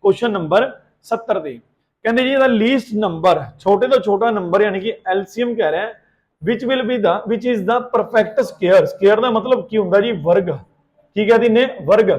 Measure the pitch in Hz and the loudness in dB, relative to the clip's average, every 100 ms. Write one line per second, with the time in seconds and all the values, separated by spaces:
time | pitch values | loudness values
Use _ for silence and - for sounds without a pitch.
0 | 202 190 233 202 160 185 262 - _ _ | 0 0 -2 -4 0 0 0 -8 _ _
1 | - 233 - 196 156 120 _ _ _ _ | -8 -8 -4 -6 -6 -14 _ _ _ _
2 | 220 233 254 277 262 226 226 269 - 214 | -2 0 0 2 2 2 2 0 -2 -4
3 | 208 165 180 170 127 - 190 202 254 254 | -4 0 0 0 -2 -8 0 2 2 0
4 | 208 196 233 214 175 175 208 190 202 - | 2 0 0 -2 -2 0 0 0 -6 -8
5 | - 190 190 220 240 226 170 160 220 - | -4 -4 -4 -4 -4 0 -2 -2 -6 -10
6 | _ _ _ _ 156 233 247 262 226 247 | _ _ _ _ -4 -2 -2 -2 -2 0
7 | 202 185 202 226 247 233 180 240 240 233 | 0 -2 -2 -4 -2 -2 0 -2 -2 -4
8 | 208 226 214 - 247 - 180 185 147 - | 0 0 0 -2 -4 -2 4 4 4 2
9 | 196 214 247 220 226 247 185 220 190 196 | 2 2 2 -2 0 -2 0 -4 2 2
10 | 220 208 151 180 175 139 - _ _ _ | 0 -2 0 0 0 -8 -10 _ _ _
11 | _ 202 214 226 233 220 254 - 143 208 | _ -4 2 4 4 2 0 -4 0 2
12 | 202 | 4